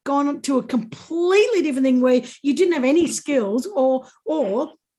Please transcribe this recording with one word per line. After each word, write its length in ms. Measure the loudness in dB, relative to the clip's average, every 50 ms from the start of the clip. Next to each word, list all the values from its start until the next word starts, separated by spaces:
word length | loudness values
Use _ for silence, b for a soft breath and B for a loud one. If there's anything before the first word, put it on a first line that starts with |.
| -6
gone 360 | -2 -2 0 0 -2 -4 -4
to 160 | -4 -2 -2 -2
a 40 |
completely 1000 | -2 -2 -4 -4 -4 -6 -12 -18 -12 -8 -4 -2 0 2 4 4 4 2 2 0
different 220 | 0 -2 0 0 2
thing 160 | 2 2 2
where 220 | 4 4 2 2 0 B B B
you 120 | -2 -2 0
didn't 200 | 2 2 2 2
have 100 | 2 2
any 220 | 2 2 2 2
skills, 600 | 0 -2 -6 -4 -2 0 0 0 0 -2 -4 -4
or, 400 | -4 -2 0 0 2 0 -2 -4 B B B -6
or 480 | -4 -2 -2 -2 -2 -2 -4 -4 -6 -10 _ _ _ _